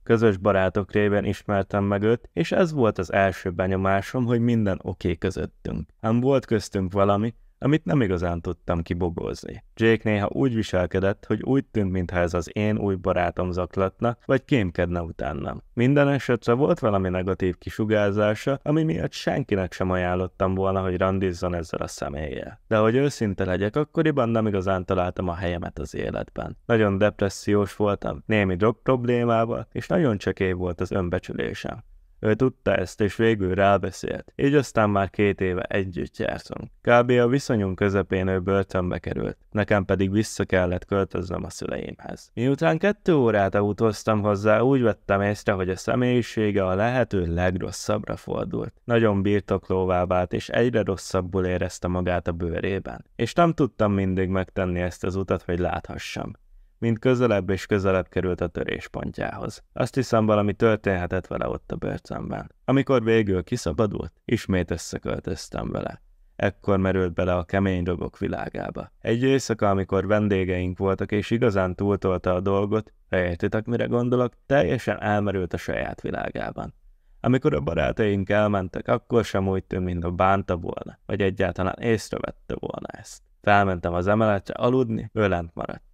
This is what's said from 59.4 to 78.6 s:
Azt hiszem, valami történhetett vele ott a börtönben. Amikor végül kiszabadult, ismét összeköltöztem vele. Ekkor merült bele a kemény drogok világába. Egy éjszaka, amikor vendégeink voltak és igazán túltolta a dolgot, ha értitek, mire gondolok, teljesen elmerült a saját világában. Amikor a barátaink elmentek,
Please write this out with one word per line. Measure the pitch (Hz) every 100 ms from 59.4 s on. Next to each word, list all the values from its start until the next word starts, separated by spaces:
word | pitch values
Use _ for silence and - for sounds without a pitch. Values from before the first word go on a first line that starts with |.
| 120 - -
Azt | - 127
hiszem, | - 120 113 110
valami | 104 101
történhetett | 95 113 107 104 92 87 92 -
vele | - -
ott | - -
a | -
börtönben. | 101 101 - - - 104 - _
Amikor | - 135 131 131
végül | 113 113 101 92
kiszabadult, | 87 - - 76 107 - - -
ismét | - 117 - 95 85
összeköltöztem | 82 - - - - - 80 - - 57
vele. | 50 - - _ _ _ -
Ekkor | 101 - - 98
merült | 95 92 90
bele | 85 92
a | 90
kemény | 87 98 98 90
drogok | 87 87 - -
világába. | - 90 - - - - - _
Egy | 107 117
éjszaka, | 131 135 - 110 104
amikor | 98 92 98 95
vendégeink | 104 104 95 92 90 92 90
voltak | 98 95 101
és | 104 95
igazán | 117 123 98 92
túltolta | 87 101 101 101 90 92
a | 90
dolgot, | 98 98 101 110 - _ _
ha | 92
értitek, | 87 85 104 110
mire | 107 117 113
gondolok, | 120 123 123 123 - -
teljesen | 139 156 131 - 101
elmerült | 104 104 101 95 90
a | 90
saját | - 57 - -
világában. | - - - - 53 - - - - _ _ -
Amikor | 120 127 -
a | 151
barátaink | 82 85 67 - 107 101 95
elmentek, | 104 107 101